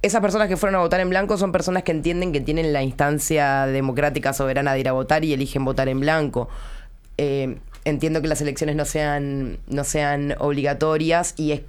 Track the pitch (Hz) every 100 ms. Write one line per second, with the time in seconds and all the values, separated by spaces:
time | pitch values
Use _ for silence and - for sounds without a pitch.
0 | 202 220 202 202 208 180 202 190 170 180
1 | 185 185 196 208 190 175 - 185 180 160
2 | 160 175 185 143 123 156 160 147 135 123
3 | 143 151 - 156 143 135 135 135 135 123
4 | 147 151 131 135 135 131 139 135 131 131
5 | 123 156 156 135 139 139 135 131 135 131
6 | 143 160 147 123 117 - - - - -
7 | - - 143 139 131 - - - - 147
8 | 156 160 156 151 147 139 156 151 147 156
9 | 151 143 143 139 131 - - 143 143 156
10 | 143 143 143 - 147 143 139 143 156 156
11 | 160 165 175 - 151 147